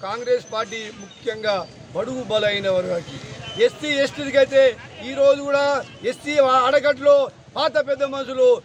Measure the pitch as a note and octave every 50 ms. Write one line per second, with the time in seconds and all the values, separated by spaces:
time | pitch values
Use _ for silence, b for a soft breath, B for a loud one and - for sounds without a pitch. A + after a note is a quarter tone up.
0 | - F#3+ G#3 A#3 A#3+ A#3+ B3 B3 A3+ - A3+ A3 A3+ G3+ G#3+ A3+ A3 G#3 G#3+ G#3
1 | G3+ F#3+ - - - A#3 A3 A3 G#3+ G#3+ G3+ F#3+ E3+ - - - - - - E3
2 | G#3 A#3+ C4 B3+ B3 G3 G#3+ G#3+ G#3+ G#3 G3+ G3+ G3 G3 F#3+ F#3 F3+ F3+ F3+ E3+
3 | - - - - - - - - - - - F#3+ A3 B3 - - D4+ D4+ D4 C#4
4 | C#4 C4 - - D4 C#4 B3 C#4 C4+ C4 C4+ C4+ C4+ C4 A3+ - - - - -
5 | G3 B3 C4+ C#4 C#4 C#4 C#4 C#4+ C#4+ C#4+ C#4 C#4 C#4+ C#4+ C#4+ C4+ G3+ - - -
6 | - A3 B3+ - - C#4+ D4 D4 C4+ C4 C4 C4 B3 B3+ C#4 D4 B3+ D4 C#4+ B3+
7 | C#4 C#4+ C#4+ C#4+ C4+ G#3 - - - - - A3+ C#4+ D#4+ B3 D4+ C#4+ C4+ C#4+ C4
8 | C#4 C#4 C4+ C#4 C4+ A#3+ C4 B3+ B3+ B3 B3 G3 -